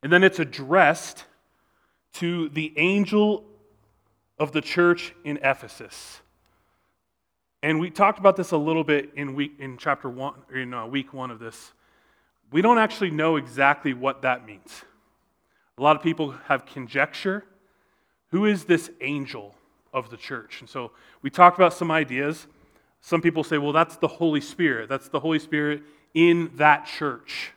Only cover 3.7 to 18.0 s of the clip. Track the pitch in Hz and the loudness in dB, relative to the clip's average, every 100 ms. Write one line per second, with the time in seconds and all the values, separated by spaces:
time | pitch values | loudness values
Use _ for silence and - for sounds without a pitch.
3.7 | _ _ _ _ _ _ _ 147 147 147 | _ _ _ _ _ _ _ -4 -2 -4
4.7 | - 175 175 - - 151 147 135 131 113 | 2 4 4 -2 -14 -10 -2 -2 -2 -6
5.7 | - 104 - - - _ _ _ _ _ | -18 -20 -18 -20 -20 _ _ _ _ _
6.7 | _ _ _ _ _ _ _ _ _ 147 | _ _ _ _ _ _ _ _ _ -2
7.7 | 156 175 160 202 208 196 190 175 165 151 | -2 -2 2 2 4 4 4 0 -2 0
8.7 | 160 151 147 143 143 143 135 147 143 135 | -2 2 0 -2 -10 -10 -6 -8 -8 -14
9.7 | 123 - 139 139 123 139 139 _ 131 127 | -8 -4 -4 -6 -10 -10 -12 _ -10 -8
10.7 | 123 113 139 135 139 127 113 113 - - | -10 -6 -6 -6 -10 -12 -12 -16 -18 -20
11.7 | _ _ _ _ _ _ _ _ 147 208 | _ _ _ _ _ _ _ _ 2 4
12.7 | 233 220 - 190 156 156 160 127 120 139 | 4 2 0 -4 0 0 0 -2 0 2
13.7 | 143 147 123 127 131 131 123 110 101 _ | 2 -2 -4 -4 -2 -2 -4 -6 -20 _
14.7 | - - _ _ _ _ _ _ _ _ | -20 -20 _ _ _ _ _ _ _ _
15.7 | - 143 151 165 165 151 135 - 139 - | 0 2 2 2 -2 -6 -8 -4 -4 -4
16.7 | - 123 139 147 - 196 196 - _ _ | -16 -8 -2 -2 -2 -6 -6 -10 _ _
17.7 | _ _ _ | _ _ _